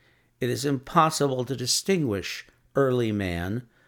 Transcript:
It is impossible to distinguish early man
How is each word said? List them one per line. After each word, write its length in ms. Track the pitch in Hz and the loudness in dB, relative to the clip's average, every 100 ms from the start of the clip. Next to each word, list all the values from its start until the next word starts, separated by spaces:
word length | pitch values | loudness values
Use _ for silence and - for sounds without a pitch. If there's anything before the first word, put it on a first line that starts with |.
| _ _ _ _ | _ _ _ _
It 100 | 123 | -4
is 140 | 120 | -2
impossible 800 | 139 135 - 175 160 - 143 131 | -2 -4 0 2 4 2 0 0
to 100 | 123 | -4
distinguish 920 | 131 123 - - 190 139 98 - - - _ _ | -4 -2 -2 0 0 0 -2 -4 -10 -14 _ _
early 380 | - 139 127 117 | 0 2 2 2
man 560 | 104 95 85 87 117 123 _ | 0 -2 -2 -4 -6 -8 _